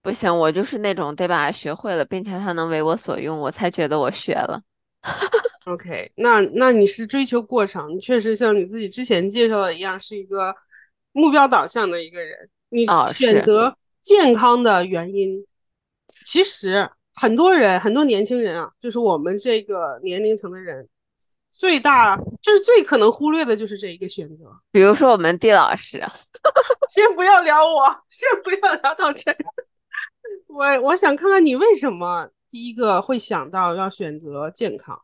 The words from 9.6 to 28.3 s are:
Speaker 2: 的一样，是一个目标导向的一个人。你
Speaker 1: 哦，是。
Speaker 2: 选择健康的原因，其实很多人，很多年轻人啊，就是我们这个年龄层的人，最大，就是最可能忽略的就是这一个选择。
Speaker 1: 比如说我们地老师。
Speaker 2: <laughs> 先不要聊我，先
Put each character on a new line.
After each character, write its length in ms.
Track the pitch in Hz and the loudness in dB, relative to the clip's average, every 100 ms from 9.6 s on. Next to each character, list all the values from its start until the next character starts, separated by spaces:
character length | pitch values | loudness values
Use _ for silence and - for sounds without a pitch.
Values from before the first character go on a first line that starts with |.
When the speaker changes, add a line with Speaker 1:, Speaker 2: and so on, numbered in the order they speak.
Speaker 2:
的 140 | 185 | -2
一 60 | 165 | -4
样， 200 | 190 185 | -8 -10
是 160 | - 208 | -12 -16
一 80 | |
个 300 | 190 196 190 190 _ _ _ _ _ | -10 -6 -6 -8 _ _ _ _ _
目 180 | 269 311 | 0 2
标 160 | 294 269 | 4 4
导 200 | 240 139 | 2 0
向 240 | 240 196 | -4 -4
的 120 | 170 | -4
一 60 | 160 | -10
个 160 | 175 | -14
人。 240 | 160 - - _ _ | -14 -16 -20 _ _
你 160 | 240 226 | -2 2
Speaker 1:
哦， 180 | 170 131 | 2 2
是。 80 | |
Speaker 2:
选 300 | - 247 208 | 0 4 4
择 320 | - 214 240 - _ _ | 4 4 2 -2 _ _
健 320 | - 403 302 | 2 4 6
康 300 | 226 247 240 | 4 4 4
的 220 | 240 190 | 4 2
原 300 | 180 175 175 | 0 -4 -4
因， 320 | 196 190 190 202 _ _ _ _ _ _ _ | -4 -4 -4 -12 _ _ _ _ _ _ _
其 180 | - 311 | -4 0
实 480 | 392 - 196 196 190 _ _ | 0 0 -2 -2 -2 _ _
很 220 | - 240 233 | -2 0 4
多 180 | 359 | 4
人， 240 | 370 214 180 | 6 4 2
很 140 | 190 | 0
多 100 | 240 | 0
年 200 | 294 202 | 0 0
轻 160 | 208 247 | -2 -2
人 180 | 220 170 | -4 -4
啊， 140 | 160 _ | -10 _
就 100 | 240 | -8
是 80 | 226 | -2
我 200 | 233 165 | 0 0
们 200 | 160 202 | -2 -6
这 220 | 247 226 | -2 -4
个 380 | 208 190 160 123 | -4 -6 -6 -8
年 220 | 185 180 | -8 -4
龄 100 | 214 | -2
层 160 | 214 208 | -4 -6
的 80 | 185 | -14
人， 300 | 180 135 123 _ _ _ _ _ _ | -14 -16 -18 _ _ _ _ _ _
最 260 | _ 370 311 | _ 0 0
大， 380 | 285 262 220 190 - - | 2 4 4 2 -6 -8
就 100 | - | 2
是 80 | 415 | 2
最 220 | 403 480 | 6 4
可 140 | 302 269 | 4 2
能 160 | 214 | 2
忽 180 | 226 294 | 2 -2
略 140 | 320 | -2
的 100 | 277 | -2
就 120 | 214 214 | -4 -6
是 100 | 202 | -10
这 120 | 202 | -12
一 100 | 175 | -12
个 100 | 185 | -14
选 180 | - 156 156 | -12 -16 -18
择。 140 | 143 - _ | -20 -20 _
Speaker 1:
比 100 | 196 | 4
如 140 | 196 | 6
说 180 | 208 262 | 6 4
我 40 | 214 | 4
们 200 | 165 175 | 2 2
地 120 | 226 | 4
老 260 | 202 151 - | 6 4 0
师。 260 | - - - - _ - | -8 -12 -14 -16 _ -4
Speaker 2:
<laughs> 440 | 622 - 494 494 - | 0 2 2 -2 0
先 260 | - 427 | 2 2
不 80 | 339 | 4
要 200 | 370 392 | 6 6
聊 200 | 330 302 | 6 4
我， 420 | 311 311 269 - _ | 4 4 2 0 _
先 180 | - 508 | -4 -2